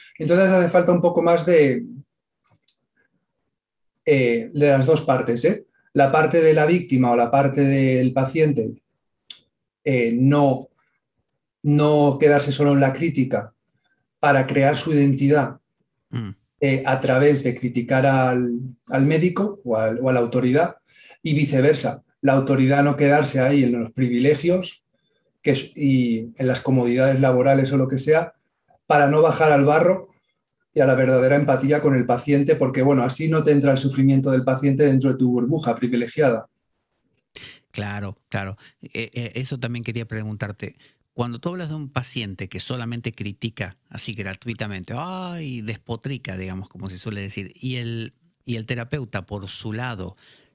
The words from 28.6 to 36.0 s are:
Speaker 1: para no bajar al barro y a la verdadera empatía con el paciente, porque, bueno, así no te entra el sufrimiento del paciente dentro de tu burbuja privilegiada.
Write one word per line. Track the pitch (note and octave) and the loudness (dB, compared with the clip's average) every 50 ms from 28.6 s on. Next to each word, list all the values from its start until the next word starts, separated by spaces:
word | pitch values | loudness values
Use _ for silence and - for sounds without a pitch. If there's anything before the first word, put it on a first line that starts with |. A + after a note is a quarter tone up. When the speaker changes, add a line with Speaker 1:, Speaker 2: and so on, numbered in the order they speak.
| _ _ _ _ _ | _ _ _ _ _
Speaker 1:
para | - D3+ D3 C#3+ | 0 2 4 4
no | C#3 D3+ D#3 E3 | 4 4 4 4
bajar | D#3 - - D#3+ D3+ | 4 2 2 2 4
al | D3 C#3 C#3 | 4 4 4
barro | D3 D3+ E3 F3 F3+ F#3 F#3 - - _ _ _ _ _ _ _ _ _ _ _ _ _ | 4 4 4 2 2 0 0 -4 -12 _ _ _ _ _ _ _ _ _ _ _ _ _
y | D3+ | 2
a | C3+ | 2
la | C3+ C3 | 4 4
verdadera | B2+ C3 B2+ C3 B2+ C3 C3 C#3+ | 2 2 2 2 2 4 4 2
empatía | D3 D3 C#3+ C3 B2 C3+ C3+ D3 D3 | 2 2 2 0 0 0 0 0 2
con | D3 D3 C3+ | 2 2 2
el | B2 A#2 | 2 2
paciente, | - A#2+ - - C#3+ C#3+ C#3 C#3 C3+ D#3 | 0 -2 -2 0 0 0 2 2 2 2
porque, | C3+ C3+ B2 B2+ C3 B2+ | 2 0 0 0 0 2
bueno, | C#3+ C#3 B2+ A#2 | 2 2 2 0
así | - - - D#3+ | -2 -2 -2 -2
no | D#3 D#3 D#3 C#3+ | 0 0 2 2
te | D3+ | 2
entra | D3 C#3+ C#3 C#3 | 2 4 4 2
el | C3 | 2
sufrimiento | C3 - C3+ C3 C3+ C3+ C3+ C3+ C3+ C3 C#3 | 0 0 -2 0 2 2 4 2 2 2 0
del | C3 B2+ B2+ | 0 0 0
paciente | C3+ C3 C3 D3 C#3+ C3+ C#3 D3+ | 0 -2 0 0 0 2 2 2
dentro | C#3+ C3 C3 C3 C3+ | 4 4 2 2 0
de | B2 | 0
tu | - C3 B2 | 0 0 0
burbuja | B2 B2 A#2+ B2 D#3+ D3+ - A#2 A2+ | 0 0 0 -2 -2 -2 -2 -4 -4
privilegiada. | - B2+ A#2+ B2+ A#2+ | -2 -4 -4 -2 -4